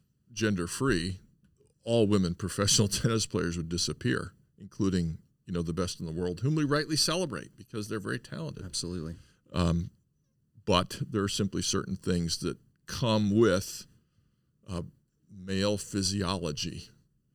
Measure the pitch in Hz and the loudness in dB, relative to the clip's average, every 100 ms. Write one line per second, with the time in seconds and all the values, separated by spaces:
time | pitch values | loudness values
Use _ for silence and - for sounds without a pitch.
0 | _ _ _ 110 107 98 87 - 135 92 | _ _ _ -2 0 0 -2 -2 0 2
1 | 87 92 - _ _ _ _ _ 117 117 | 0 -6 -12 _ _ _ _ _ 0 4
2 | 104 104 90 85 92 - 101 - 104 - | 6 4 2 0 -4 0 2 4 4 2
3 | 117 113 - 95 85 85 80 87 - 78 | 0 0 0 0 -2 -2 -4 -2 -2 -2
4 | 123 - - - _ - 101 - 101 92 | -2 -2 -4 -12 _ -20 -14 0 2 4
5 | 82 82 - _ - 87 82 85 90 - | 2 -2 -10 _ -6 -4 -2 -2 -2 -4
6 | 87 80 90 87 123 156 143 147 151 151 | -6 -4 -4 -2 0 2 2 2 0 0
7 | - 165 175 92 - - - 113 104 110 | 2 0 -2 -4 -10 -16 -10 -8 -6 -6
8 | 107 127 - - 165 - 92 - 87 90 | -4 -6 -6 -8 -8 -10 -8 -6 -4 -4
9 | 80 82 - _ _ - 87 85 87 - | -6 -8 -14 _ _ 2 4 2 0 -8
10 | _ _ _ _ _ - - 92 92 - | _ _ _ _ _ -8 2 4 4 -2
11 | - 110 98 - 101 90 - 95 - 95 | -4 -2 0 0 0 0 0 -2 -2 -4
12 | - 90 85 - 87 - _ _ - - | 0 0 0 -2 -4 -6 _ _ -12 -2
13 | 120 110 104 101 113 90 - - - _ | 2 4 4 6 6 6 0 -10 -14 _
14 | _ _ _ _ _ _ - 87 - - | _ _ _ _ _ _ -8 -8 -8 -12
15 | _ _ _ 101 95 95 101 104 - 104 | _ _ _ -14 -4 0 2 0 -2 -2
16 | 95 101 90 95 85 71 85 73 - _ | -2 0 -2 -2 -2 -4 -6 -8 -14 _
17 | _ _ _ | _ _ _